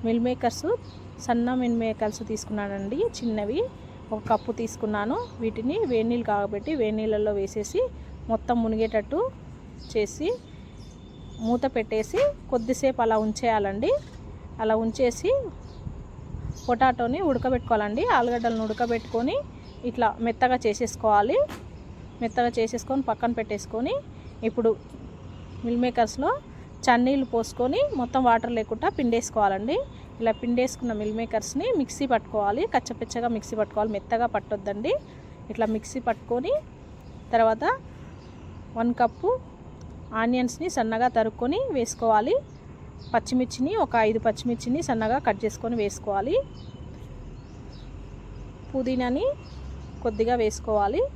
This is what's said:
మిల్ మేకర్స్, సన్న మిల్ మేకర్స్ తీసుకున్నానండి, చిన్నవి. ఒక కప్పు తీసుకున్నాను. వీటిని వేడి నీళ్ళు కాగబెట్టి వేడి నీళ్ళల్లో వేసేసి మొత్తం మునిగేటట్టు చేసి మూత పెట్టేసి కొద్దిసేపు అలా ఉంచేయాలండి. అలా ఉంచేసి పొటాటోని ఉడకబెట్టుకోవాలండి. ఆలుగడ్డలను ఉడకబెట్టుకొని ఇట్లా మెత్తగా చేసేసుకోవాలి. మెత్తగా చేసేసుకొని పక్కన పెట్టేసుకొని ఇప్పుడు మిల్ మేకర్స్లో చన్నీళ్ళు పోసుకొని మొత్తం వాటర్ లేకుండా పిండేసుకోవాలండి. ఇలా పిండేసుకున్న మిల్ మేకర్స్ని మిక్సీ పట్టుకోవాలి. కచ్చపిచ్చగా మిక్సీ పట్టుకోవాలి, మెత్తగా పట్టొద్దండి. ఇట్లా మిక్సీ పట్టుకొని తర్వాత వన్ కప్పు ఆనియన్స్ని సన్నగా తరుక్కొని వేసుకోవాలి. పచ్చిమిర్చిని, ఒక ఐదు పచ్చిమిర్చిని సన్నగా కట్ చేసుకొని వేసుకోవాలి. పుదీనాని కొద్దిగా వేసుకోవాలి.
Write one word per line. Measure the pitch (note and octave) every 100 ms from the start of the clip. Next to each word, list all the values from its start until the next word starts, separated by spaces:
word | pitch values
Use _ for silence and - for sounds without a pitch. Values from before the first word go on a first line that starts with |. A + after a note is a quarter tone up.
మిల్ | A3+ A#3 A#3+
మేకర్స్, | B3+ A#3+ - D#4 A#4 - - - -
సన్న | - A#3+ A#3+ B3+
మిల్ | B3 A#3
మేకర్స్ | A3+ G#3+ G#3+ G#3 G#3+
తీసుకున్నానండి, | G#3+ - G#3+ G3+ G3 G3 C4+ A4+ -
చిన్నవి. | A#3 G#3+ G#3 C#4+ B4+ - - - -
ఒక | G#3+ -
కప్పు | G#3+ - A3+
తీసుకున్నాను. | A3+ - G#3+ G#3 G#3 F4 B4 -
వీటిని | A3+ A3 A#3 F#4+ F#4
వేడి | A#3 A3+
నీళ్ళు | A#3+ A3+
కాగబెట్టి | G3+ G3+ G3+ G#3+ D#4
వేడి | G#3+ G#3+
నీళ్ళల్లో | A3 G#3+ G#3+ G3+
వేసేసి | G3 G#3+ G#3 G4 B4+ - - - -
మొత్తం | A3+ - A#3+
మునిగేటట్టు | A3+ A3 A3 A3 G#3+ D#4 B4+ - - - - - -
చేసి | A#3 G3+ - D#4+ B4 - - - - - - - - - - A3
మూత | A#3+ C4+ A#3+
పెట్టేసి | A3 A3 G#3+ F#4+ C#5+ C#5+ -
కొద్దిసేపు | B3 A3+ B3+ C4+ C4
అలా | A#3 A3
ఉంచేయాలండి. | G#3+ G#3+ A#3+ A3 G3+ G3 D4+ C#5 - - - - - -
అలా | A3 A3
ఉంచేసి | A3+ A3 B3+ A#3+ G4 C#5 A4 - - - - - - - - - - - -
పొటాటోని | A#3+ C4 B3 A#3+ D4 F4+
ఉడకబెట్టుకోవాలండి. | A#3+ B3+ B3+ - A3 G#3 A3 A#4 D#4+
ఆలుగడ్డలను | A#3+ A#3+ A#3 A3+ A3
ఉడకబెట్టుకొని | A3 A#3+ A#3 - A#3 B3+ B4 C#5+ - - - B3
ఇట్లా | B3 A3+ - A#3
మెత్తగా | A3 B3+ B3 A3+
చేసేసుకోవాలి. | G3+ A#3 - A3 G#3 G#3 G4+ D5+ - - - - - - -
మెత్తగా | A#3 B3 A#3+ A#3+
చేసేసుకొని | A3+ A#3+ - C4+ C4
పక్కన | G#3+ A#3+ A#3+
పెట్టేసుకొని | A3 G#3 - A3 C4+ C5+ - - - - A3+
ఇప్పుడు | A3+ A3+ G#3+ - - - - - - - - A#3+
మిల్ | A#3+ B3
మేకర్స్లో | A#3+ A3 - D4+ C#5 - - - -
చన్నీళ్ళు | - A#3+ B3 C#4 C4
పోసుకొని | A#3 A3 - B3+ F#4 D5 F#4
మొత్తం | A#3+ C4 B3+
వాటర్ | A#3 A#3+ A#3
లేకుండా | G#3+ A3 E4 F4
పిండేసుకోవాలండి. | B3 A#3 A#3+ A3 G3+ F#3+ A3 F#4 C#5 - - -
ఇలా | A3+ A3
పిండేసుకున్న | A#3+ A#3+ B3+ - B3 G#3+
మిల్ | G#3+ A3
మేకర్స్ని | A3+ A3 G#3 C4+ A4 G#4+
మిక్సీ | C4 - C4+
పట్టుకోవాలి. | A#3 - A3 G3+ A3+ G#4
కచ్చపిచ్చగా | C4+ - A#3 A3+ B3 A#3
మిక్సీ | A3 - A3
పట్టుకోవాలి, | G3+ G#3+ G#3+ G#3
మెత్తగా | - A#3 A#3+
పట్టొద్దండి. | A3+ - G#3 G3+ G3+ C4 C#5+ - - - - -
ఇట్లా | A3+ A3
మిక్సీ | A3 - C4+ B3
పట్టుకొని | A3 - A#3+ E4 D5 - - - - - - -
తర్వాత | A#3 A3+ A3 D#4 C5 - - - - - - - - - A3+
వన్ | A#3+ A#3+
కప్పు | A#3+ - F4+ B4+ - - - - - - - A3
ఆనియన్స్ని | A#3 B3+ B3 - E4+ -
సన్నగా | A3 A3+ B3 A#3
తరుక్కొని | A3 - A#3+ F#4 C5+ D4
వేసుకోవాలి. | A#3 - A3+ G#3+ A#3+ B4 - - - - - - -
పచ్చిమిర్చిని, | A#3 A3+ B3+ B3+ - C4+ G#4+
ఒక | D#4 A#3 A3
ఐదు | A3+ A3
పచ్చిమిర్చిని | A3 A#3+ A#3 A#3+ C#4 E4
సన్నగా | A3+ A3 B3+ B3
కట్ | G3+
చేసుకొని | A3 - A3+ A#3+
వేసుకోవాలి. | G3+ - - G3 A3+ A4 C#5+ - - - - - - - - - - - - - - - - - - - - - -
పుదీనాని | C4+ B3+ B3+ B3 C4 B4 D5 - - - - - - A#3+
కొద్దిగా | G#3 A3+ A#3+
వేసుకోవాలి. | G#3+ - - G#3 G3+ C#4+ C#5